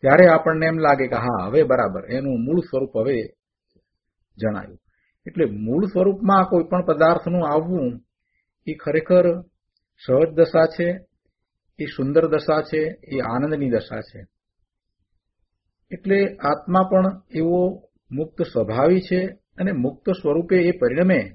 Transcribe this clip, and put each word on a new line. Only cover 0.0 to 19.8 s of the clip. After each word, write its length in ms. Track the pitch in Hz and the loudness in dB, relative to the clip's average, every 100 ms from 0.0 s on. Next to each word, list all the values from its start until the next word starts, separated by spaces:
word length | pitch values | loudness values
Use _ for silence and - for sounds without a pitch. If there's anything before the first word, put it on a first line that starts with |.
ત્યારે 220 | 135 147 180 | 4 6 8
આપણને 380 | 160 160 160 160 | 6 2 -2 -2
એમ 100 | 165 | 0
લાગે 280 | 156 139 131 | 2 2 0
કે 100 | 117 | -2
હા, 240 | 120 110 | -4 -4
હવે 180 | 92 135 | 0 0
બરાબર, 400 | 143 127 104 92 - | 2 2 0 -4 -8
એનું 340 | 123 139 123 | -6 -4 -4
મૂળ 180 | 120 170 | -2 -2
સ્વરૂપ 320 | - 135 131 - | -2 -6 -4 -4
હવે 220 | 117 127 - _ _ _ _ _ _ _ _ _ _ _ | -2 -2 -6 _ _ _ _ _ _ _ _ _ _ _
જણાયું. 420 | 110 104 - - _ _ _ _ - | -6 -4 -10 -20 _ _ _ _ -14
એટલે 200 | - 143 101 | -4 -2 -2
મૂળ 240 | 107 139 196 | -4 -2 -2
સ્વરૂપમાં 580 | 190 190 196 202 196 185 | 0 0 0 2 2 4
કોઈ 220 | 180 165 | 0 0
પણ 180 | 180 175 | -2 0
પદાર્થનું 580 | 151 160 170 170 175 160 | 2 4 2 0 -2 0
આવવું 440 | 151 165 185 127 120 _ _ _ _ _ _ - | -2 -2 -4 -4 -6 _ _ _ _ _ _ -12
એ 60 | 156 | -8
ખરેખર 500 | - 151 156 180 175 170 - _ _ _ _ _ | -2 -2 4 4 4 0 -6 _ _ _ _ _
સહજ 260 | - 131 160 | 0 2 2
દશા 340 | 156 160 160 165 | 4 2 4 0
છે, 200 | - 175 185 - _ _ _ _ _ _ _ | 0 -4 -4 -12 _ _ _ _ _ _ _
એ 60 | 147 | -12
સુંદર 360 | - 135 147 165 | -6 0 2 2
દશા 340 | 151 - 156 | 0 0 -2
છે, 180 | 151 156 156 - - | -2 -4 -4 -8 -10
એ 100 | 135 | -8
આનંદની 500 | 113 123 143 151 139 | -4 -2 -2 -2 -2
દશા 300 | 113 107 113 - | -2 -4 -14 -14
છે. 140 | 104 95 _ _ _ _ _ _ _ _ _ _ _ _ _ _ _ _ | -18 -20 _ _ _ _ _ _ _ _ _ _ _ _ _ _ _ _
એટલે 280 | 180 190 196 196 - | -12 0 0 0 -2
આત્મા 460 | 143 - - 180 185 | -4 -4 0 0 2
પણ 180 | 190 190 196 _ | 2 0 -2 _
એવો 280 | 165 165 180 180 - _ _ _ | -4 -2 0 0 -4 _ _ _
મુક્ત 260 | 131 156 - | -8 -8 -6
સ્વભાવી 640 | - - 104 113 147 185 185 | -4 -2 -2 0 2 2 0
છે 140 | 180 190 - _ - | -4 -4 -10 _ -6
અને 160 | 185 | -4
મુક્ત 320 | 170 | -2